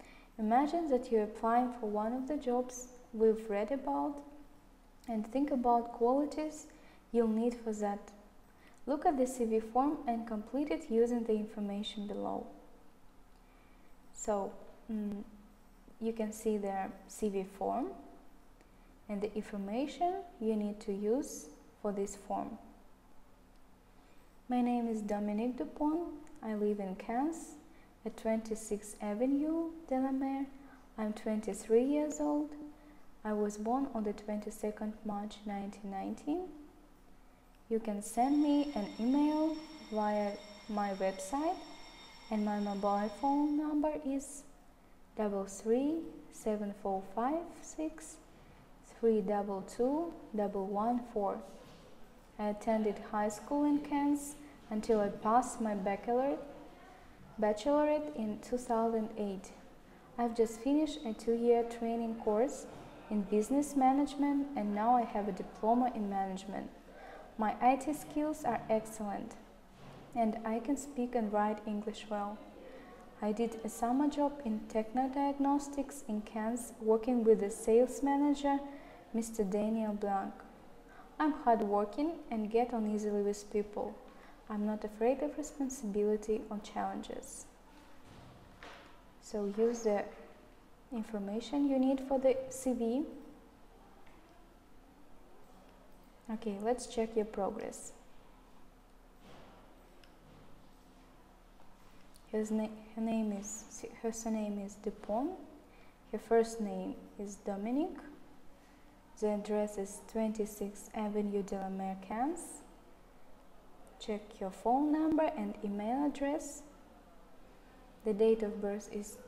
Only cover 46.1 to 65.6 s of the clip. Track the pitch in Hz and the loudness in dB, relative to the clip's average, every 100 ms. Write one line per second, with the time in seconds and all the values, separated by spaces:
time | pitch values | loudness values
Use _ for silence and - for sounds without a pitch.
46.1 | - - - 226 208 202 196 196 190 190 | -12 -16 -6 -2 0 -2 -4 -2 -2 -2
47.1 | - 247 330 339 - - - 311 - - | -2 0 0 -4 -10 -12 -6 -6 -6 -14
48.1 | - - - - - - - - - 226 | -16 -20 -20 -20 -20 -20 -20 -20 2 4
49.1 | 220 190 202 202 190 190 - 247 294 339 | 6 4 2 0 -4 -4 0 2 2 0
50.1 | - - 214 202 196 190 202 226 247 240 | -6 -6 0 0 0 -2 0 2 0 -2
51.1 | 214 196 - - - - - - - - | 0 0 -2 -6 -16 -18 -20 -18 -18 -18
52.1 | - - - 208 208 233 220 214 202 - | -20 -16 -4 -2 -2 2 2 2 0 -4
53.1 | 214 214 214 - 294 294 294 294 285 285 | 0 0 -2 -2 2 4 4 2 2 4
54.1 | 294 - - - - - 214 220 220 202 | 2 -2 -12 -16 -20 -6 -2 4 4 4
55.1 | - 214 240 254 - 220 202 196 196 - | 0 4 4 4 0 -2 0 0 0 2
56.1 | 240 269 311 - - - - - - - | 2 2 0 -6 -14 -18 -20 -20 -20 -20
57.1 | - - - 214 214 294 294 302 302 294 | -20 -14 0 2 2 4 4 4 2 0
58.1 | - 220 208 - 247 - 226 226 226 214 | -4 -4 -4 -2 -4 2 2 4 2 0
59.1 | - 202 190 - - - - - - - | -2 -4 -4 -10 -16 -20 -20 -20 -20 -12
60.1 | - 240 233 226 - 277 294 302 - 226 | -2 0 4 2 2 2 4 4 0 -6
61.1 | 214 - 233 240 233 233 - 226 233 226 | -2 2 4 6 6 4 -2 -2 0 -2
62.1 | 220 220 214 277 - - - - - - | -2 2 4 4 0 -10 -14 -16 -16 -2
63.1 | 214 185 208 214 269 294 277 262 277 285 | -2 2 2 4 2 2 4 6 6 2
64.1 | - 285 285 277 - 208 208 226 247 220 | 2 2 2 0 -2 -2 2 4 4 4
65.1 | 214 202 185 - - | 0 -2 -4 -6 -2